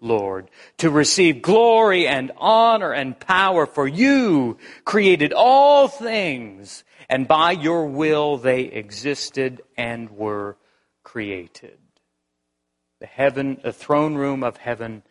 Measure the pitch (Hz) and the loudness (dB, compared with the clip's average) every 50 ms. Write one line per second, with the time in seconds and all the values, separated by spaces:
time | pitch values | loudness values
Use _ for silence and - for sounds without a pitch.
0 | 117 113 113 104 98 98 95 95 92 _ _ - - _ _ - 165 160 147 151 | -4 -2 -2 -2 -2 -4 -8 -10 -12 _ _ -20 -20 _ _ -2 -2 2 4 4
1 | 139 - - 190 180 160 139 117 - 175 208 226 233 233 226 226 220 202 185 180 | 2 2 2 2 2 2 2 0 0 2 4 4 6 6 4 4 4 4 2 2
2 | 160 127 139 131 131 131 - - 147 202 220 226 233 233 226 214 185 147 120 139 | 0 0 -2 -2 -4 -8 -10 -2 2 4 4 4 4 4 2 0 -2 -4 -4 -4
3 | 131 131 120 _ - - 185 185 196 190 185 165 143 - - 147 139 135 151 190 | -6 -6 -10 _ -2 0 0 2 2 2 2 0 0 0 -2 -4 -4 -4 0 0
4 | 254 277 277 269 240 202 160 139 123 113 - _ - - - - - - 202 220 | 2 4 4 2 2 2 2 2 0 -2 -6 _ -18 -20 -20 -12 -8 -2 -2 2
5 | 196 190 180 147 147 180 - - 220 254 269 277 285 294 285 277 277 - - - | 4 4 4 4 0 -2 2 2 4 4 6 6 6 6 6 6 4 2 0 -8
6 | 233 226 226 208 185 160 131 123 117 104 95 98 101 - - - _ _ _ _ | -8 -6 -4 -4 -4 -4 -6 -8 -12 -16 -18 -20 -20 -20 -20 -20 _ _ _ _
7 | - - 127 131 127 - 156 156 165 170 190 165 147 160 170 170 156 143 135 147 | -6 -4 -2 -2 2 2 2 4 4 2 0 0 -2 -2 0 0 -2 -4 -4 -2
8 | 156 156 156 147 147 147 143 123 120 131 127 127 127 - - 110 104 104 - - | 0 0 0 0 0 -2 -4 -2 -2 -2 -2 -2 -4 -6 -10 -14 -14 -14 -16 -10
9 | 127 147 139 - - - - 135 131 131 123 - - _ - 120 120 117 117 117 | -8 -6 -6 -6 -10 -10 -6 -6 -6 -6 -8 -12 -20 _ -12 -10 -8 -8 -8 -10
10 | 113 107 104 101 107 107 104 104 101 101 101 _ _ _ _ _ _ _ _ _ | -14 -16 -10 -8 -8 -6 -6 -6 -8 -12 -14 _ _ _ _ _ _ _ _ _
11 | _ - - 117 104 101 95 92 85 - _ - - - _ _ _ _ _ _ | _ -14 -12 -10 -10 -8 -10 -12 -12 -18 _ -20 -20 -20 _ _ _ _ _ _
12 | _ _ _ _ _ _ _ _ _ _ _ _ _ _ _ _ _ _ _ _ | _ _ _ _ _ _ _ _ _ _ _ _ _ _ _ _ _ _ _ _
13 | - - - - 139 139 123 139 135 135 131 - - 123 - - - - 147 147 | -20 -18 -6 -2 -2 -2 -2 -2 -8 -8 -8 -8 -10 -12 -12 -12 -4 -2 -2 -2
14 | 151 156 151 139 139 139 139 135 123 120 - - - 120 117 107 117 113 110 104 | -2 -2 -4 -6 -6 -6 -6 -6 -6 -8 -8 -8 -10 -10 -10 -8 -10 -14 -14 -16
15 | _ _ | _ _